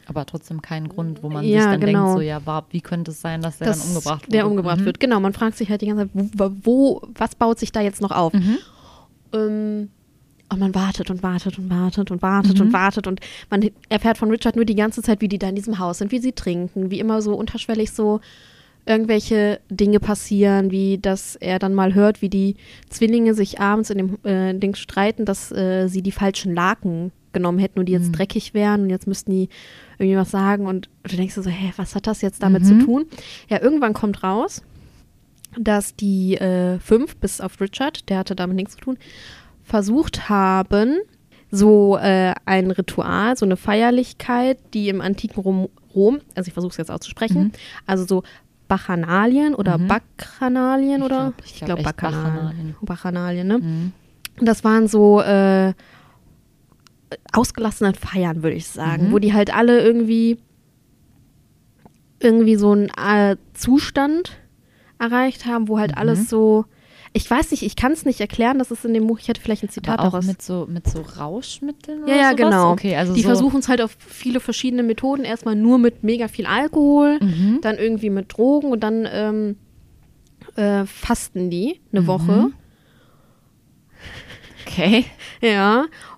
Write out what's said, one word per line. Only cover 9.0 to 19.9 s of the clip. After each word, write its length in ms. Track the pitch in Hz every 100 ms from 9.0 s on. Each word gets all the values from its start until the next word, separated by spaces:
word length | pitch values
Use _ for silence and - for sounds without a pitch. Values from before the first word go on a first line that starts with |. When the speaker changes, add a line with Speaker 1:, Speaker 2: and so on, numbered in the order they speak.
| _ _ _
Speaker 2:
Ähm, 560 | 220 214 214 214 208 208 - _ _ _ _ _
und 100 | 190
man 140 | 190
wartet 360 | 185 190 - 185
und 120 | 185
wartet 360 | 185 180 196 190
und 100 | 185
wartet 420 | 180 185 202 196
und 120 | 175
wartet 320 | 190 196 196 190
Speaker 1:
Mhm. 100 | 208
Speaker 2:
und 60 |
wartet 340 | 190 196 208 196
und 140 | 190 - - -
man 180 | 202 214 - _
erfährt 260 | 208 226 220
von 140 | 220
Richard 260 | 226 233 233
nur 80 |
die 100 | 226 208
ganze 260 | 220 233
Zeit, 180 | 226 208
wie 80 | 208
die 100 | 196
da 120 | 190
in 60 | 202
diesem 220 | 220 185
Haus 200 | 180 175
sind, 120 | 202
wie 100 | 254
sie 120 | 254
trinken, 580 | - 190 175 180 190 190
wie 100 | 196
immer 200 | 220 220
so 140 | 208
unterschwellig 580 | 202 226 226 - 220 214
so 280 | - 208 214 - - - _ _ _ -
irgendwelche 760 | 220 220 214 - 214 208 202 _
Dinge 320 | 190 208